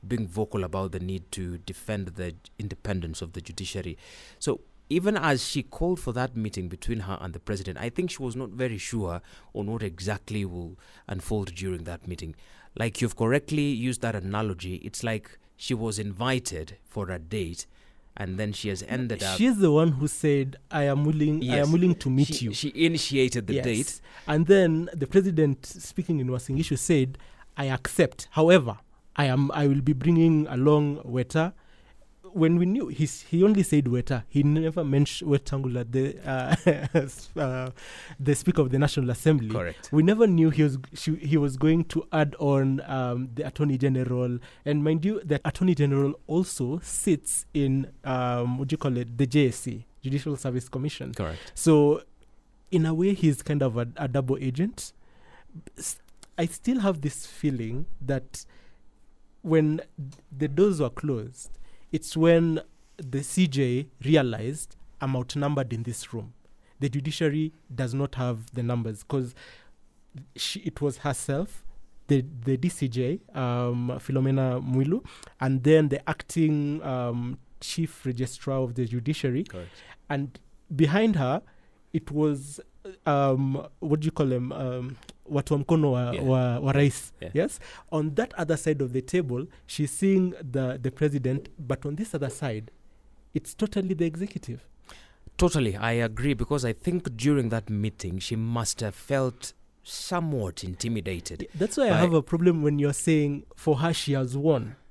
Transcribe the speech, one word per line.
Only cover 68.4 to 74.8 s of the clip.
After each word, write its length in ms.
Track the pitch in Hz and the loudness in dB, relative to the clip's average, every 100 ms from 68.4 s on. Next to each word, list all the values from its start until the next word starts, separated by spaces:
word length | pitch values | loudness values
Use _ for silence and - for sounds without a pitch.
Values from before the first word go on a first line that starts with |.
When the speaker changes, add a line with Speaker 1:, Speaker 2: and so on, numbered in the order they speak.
| 113 | -6
Speaker 2:
the 120 | - | -6
numbers, 400 | 117 120 113 107 | -2 -2 -4 -8
'cause 320 | - 139 127 - - - - - - _ _ - - - | -4 -4 -4 -8 -20 -20 -20 -20 -20 _ _ -18 -18 -8
she, 260 | - 196 | -6 -6
it 200 | 165 - | -8 -4
was 160 | 147 131 | -4 -2
herself, 640 | 147 127 - 139 196 - - - - - - | -4 -4 -2 -2 -4 -6 -10 -12 -16 -18 0
the, 180 | 143 131 147 120 | 2 2 -6 -2
the 120 | 131 | 0
D 100 | 175 | 0
C 180 | - 139 | -2 -4
J, 320 | 120 127 180 - - | -2 -2 -2 -6 -6
um, 540 | 123 120 123 120 120 131 | -2 0 -2 -2 -4 -6
Philomena 600 | - 135 131 135 131 127 | -4 0 2 2 2 -2
Mwilu, 460 | - 127 | 0 0